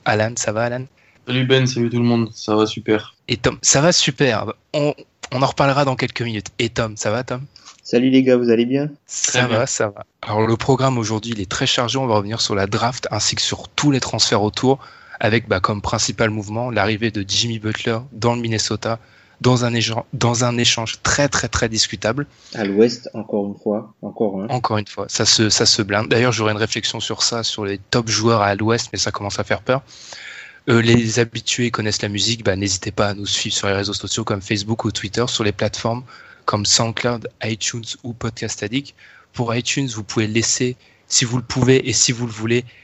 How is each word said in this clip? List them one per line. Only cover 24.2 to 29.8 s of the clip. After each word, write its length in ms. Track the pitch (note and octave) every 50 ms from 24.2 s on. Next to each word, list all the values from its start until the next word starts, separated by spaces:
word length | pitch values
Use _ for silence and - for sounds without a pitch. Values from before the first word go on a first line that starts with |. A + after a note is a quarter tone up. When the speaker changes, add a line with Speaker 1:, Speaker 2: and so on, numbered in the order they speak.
| A2+ G2+ G2 F#2+
Speaker 3:
un. 60 | G2 A#2+
Speaker 1:
Encore 280 | B2+ A#2+ - - A2
une 80 | G#2+ G#2
fois, 220 | - - G2+ G2 -
ça 160 | - - A2
se, 240 | - - - A2 G#2
ça 160 | - - A#2
se 160 | G#2+ - -
blinde. 280 | G#2+ G2 G2+ G#2 A2+ -
D'ailleurs, 220 | B2+ A#2 B2 B2+
j'aurais 200 | A2+ A2+ G#2+ G#2+
une 80 | G#2+ G#2
réflexion 400 | A2+ - - A#2 - - - A2+
sur 240 | - - A2 - -
ça, 180 | - A#2+ A2+
sur 240 | A2+ - - A2 G#2
les 140 | G2 G2+ G2
top 280 | - - - B2 A2+
joueurs 340 | A2 G#2+ A2 A2 A#2 A#2 G#2+
à 120 | G2+ G2+ G2
l'Ouest, 360 | G2+ G#2+ A2 A#2 A#2+ - - -
mais 60 | G2
ça 100 | - A2
commence 300 | - - G2+ G2+ - -
à 40 | G2+
faire 200 | - G#2+ - -
peur. 180 | - B2+ C#3